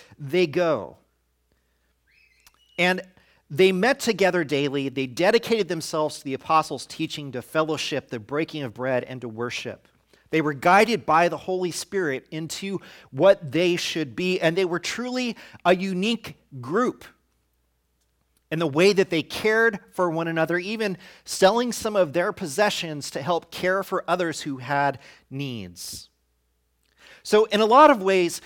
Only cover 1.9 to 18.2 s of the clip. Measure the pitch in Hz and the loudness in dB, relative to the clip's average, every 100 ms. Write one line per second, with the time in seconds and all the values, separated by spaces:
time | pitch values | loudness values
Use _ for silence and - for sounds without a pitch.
1.9 | _ _ _ _ _ _ _ _ - 180 | _ _ _ _ _ _ _ _ 0 0
2.9 | 185 - _ _ _ - 147 190 185 226 | 0 -6 _ _ _ -4 4 4 4 2
3.9 | 277 - 180 190 175 151 143 143 143 139 | 0 0 2 2 2 0 0 0 -2 -4
4.9 | 135 131 117 175 226 226 226 170 165 - | -4 -6 0 2 2 2 -2 -2 -4 -6
5.9 | 160 151 - 139 131 - 160 151 135 - | -4 -4 -4 -8 -6 0 2 2 -4 -10
6.9 | - 160 - 143 123 - 160 156 151 - | -8 -8 -8 -10 -10 -4 0 0 -2 -4
7.9 | 139 - 120 104 143 160 156 131 107 127 | -6 -6 -10 -6 -6 -6 -6 -10 -6 -2
8.9 | 127 123 127 120 110 120 - 123 - _ | -2 -2 -10 -10 -8 -8 -8 -10 -14 _
9.9 | _ _ _ _ 160 151 139 165 190 220 | _ _ _ _ -2 -2 0 4 6 4
10.9 | 226 220 160 175 160 - 185 180 160 - | 0 2 2 2 -2 -6 -4 -4 -6 -8
11.9 | 196 165 131 - 156 160 - 196 185 - | -4 -4 -4 -8 -12 -10 -8 -8 -8 -10
12.9 | - - 131 185 196 151 151 180 175 - | -20 -10 4 4 4 2 0 2 0 -2
13.9 | 170 147 110 185 185 165 170 185 170 - | -4 -6 -4 -2 0 0 0 -2 -2 -6
14.9 | - 247 254 247 - - - 175 185 190 | -8 -6 -4 -4 -6 -14 -2 2 2 0
15.9 | 180 208 233 - - _ 131 123 196 240 | -2 -2 -4 -8 -20 _ -14 -4 -2 -2
16.9 | - - _ _ _ _ _ _ _ _ | -4 -12 _ _ _ _ _ _ _ _
17.9 | _ _ _ | _ _ _